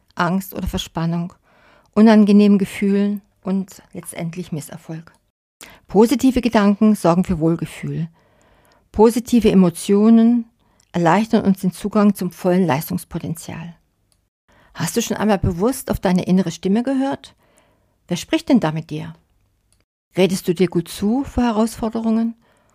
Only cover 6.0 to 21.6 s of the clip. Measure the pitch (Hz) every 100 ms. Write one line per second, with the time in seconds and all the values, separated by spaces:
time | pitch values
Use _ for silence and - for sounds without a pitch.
6 | 226 254 262 - 240 220 202 202 220 214
7 | 170 170 185 170 165 165 160 - 143 143
8 | 165 _ _ _ _ _ _ _ _ -
9 | 226 233 - 240 208 185 180 165 - 202
10 | 214 226 226 240 226 _ _ _ _ 180
11 | 165 190 220 220 - 190 185 - 208 214
12 | 208 196 180 - 185 180 175 135 - 180
13 | - 165 - 165 - 160 170 170 _ _
14 | _ _ _ _ _ _ _ - 165 233
15 | 226 226 208 196 - 170 220 262 - -
16 | 190 180 - 185 170 - 190 208 247 269
17 | 269 277 - _ _ _ _ _ _ _
18 | - 175 - 320 - 254 156 156 156 151
19 | 160 160 _ _ _ _ _ _ _ _
20 | _ - 185 190 - 175 175 175 165 -
21 | 202 247 277 - 240 208